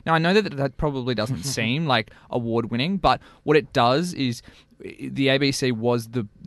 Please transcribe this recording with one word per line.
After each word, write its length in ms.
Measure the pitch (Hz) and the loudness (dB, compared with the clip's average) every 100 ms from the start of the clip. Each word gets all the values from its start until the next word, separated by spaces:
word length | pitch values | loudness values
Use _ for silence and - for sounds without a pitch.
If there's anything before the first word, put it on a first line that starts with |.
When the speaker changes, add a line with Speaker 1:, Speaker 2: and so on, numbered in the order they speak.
| - | 0
Speaker 1:
Now, 80 | 160 | 2
I 20 | |
know 160 | 170 | 4
that 240 | 208 202 139 | 2 2 -2
that 180 | 139 - | -4 -2
probably 400 | 151 135 123 113 | -4 -2 -4 -2
doesn't 280 | 110 131 | -2 -4
Speaker 2:
<laughs> 0 | |
Speaker 1:
seem, 420 | 139 123 113 135 160 | -4 -2 -2 0 2
like, 260 | 120 110 - - | 0 0 -10 -6
award-winning, 680 | 123 117 113 113 117 156 196 | -4 -2 -2 -2 -2 -2 0
but 240 | 139 123 - - | 2 0 -4 -8
what 120 | - 156 | 2 2
it 160 | - | 2
does 420 | 135 120 143 175 | 2 4 2 -2
is 280 | 156 131 117 - - _ - - - | -4 -4 -4 -10 -20 _ -18 -18 -12
the 300 | 135 131 135 | -8 0 2
A 80 | 135 | 4
B 160 | 139 | 2
C 180 | 131 131 | 0 -2
was 380 | 110 120 120 113 | 0 0 0 -2
the, 180 | 123 104 - | -6 -6 -10